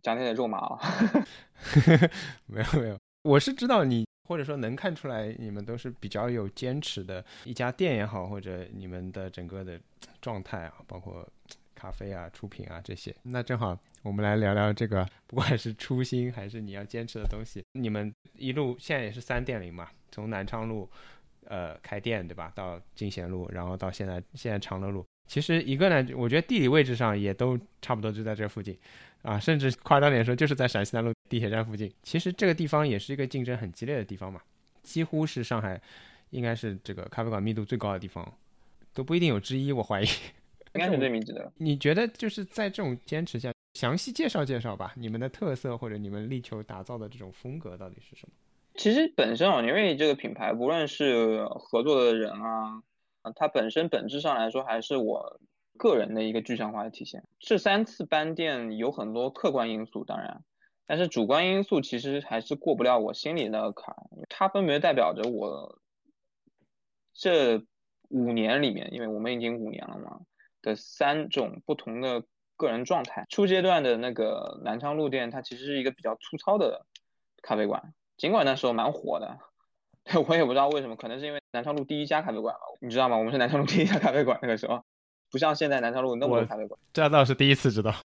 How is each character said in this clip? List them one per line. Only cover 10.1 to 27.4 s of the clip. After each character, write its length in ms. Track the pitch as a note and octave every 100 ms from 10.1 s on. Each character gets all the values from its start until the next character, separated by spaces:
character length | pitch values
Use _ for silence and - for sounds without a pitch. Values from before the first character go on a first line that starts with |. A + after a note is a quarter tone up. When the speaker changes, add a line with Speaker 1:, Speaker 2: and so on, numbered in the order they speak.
| -
Speaker 2:
状 200 | B2+ G#2
态 160 | - F#2+ E2
啊， 80 | - -
包 140 | F#2+
括 260 | F#2 F2+ E2+ _ - - _
咖 160 | - F#2
啡 220 | - G2+
啊、 180 | F#2 F2
出 160 | - G2+
品 220 | - F#2+
啊 120 | E2+
这 100 | F2+
些。 180 | F#2+ G2+ -
那 180 | B2 B2
正 160 | A#2+ A#2+
好 180 | G#2+ F2 _ -
我 100 | G#2
们 120 | G2+
来 120 | G#2 G#2+
聊 180 | G#2
聊 180 | G#2 G#2
这 140 | G#2 A2+
个， 180 | G2+ F#2 - _
不 80 |
管 240 | A#2+ A#2 A2+
是 160 | A#2
初 300 | G#2+ - B2+
心 280 | B2+ B2+ B2
还 160 | A#2+ G2
是 120 | A2+
你 120 | G#2
要 120 | G2
坚 200 | G#2+ A#2
持 140 | A2+ A2
的 80 | G#2
东 160 | G#2
西。 200 | A2+ G2+ -
你 180 | C3 A#2+
们 240 | G#2 G#2 - _
一 180 | - C3
路 240 | C3+ C3+ B2
现 180 | - C#3+
在 60 |
也 80 | G#2+
是 100 | A#2
三 240 | - B2
点 160 | B2+ A#2
零 140 | F2
嘛， 160 | F2 E2+ - _
从 180 | - G#2+
南 160 | G2+ G2
昌 220 | A#2 A2
路， 200 | A2 F#2+ - - - - _ -
呃， 300 | G2 E2+ D#2
开 200 | - G#2
店， 300 | A#2 A2 F2
对 40 |
吧？ 200 | F2 E2
到 260 | F#2+ F#2 F2 -
进 160 | - G#2
贤 180 | F#2+ F2
路， 200 | F#2 F2+
然 160 | F#2 F2+
后 100 | F#2
到 140 | F#2+
现 160 | - F#2+
在， 160 | F2+ -
现 180 | - A#2+
在 60 | G#2
长 220 | - F#2+
乐 80 | G2
路。 160 | G2 F2+ _ _
其 140 | C#3+
实 200 | D3 E3
一 140 | C3+ C3+
个 120 | F#3+
呢， 260 | D3+ B2+ B2+
我 120 | A#2+
觉 80 | D3
得 60 |
地 180 | E3+ A#3
理 80 | C3
位 160 | D3+
置 100 | C3
上 240 | A#2 A#2 G#2
也 160 | G2+
都 240 | F#2+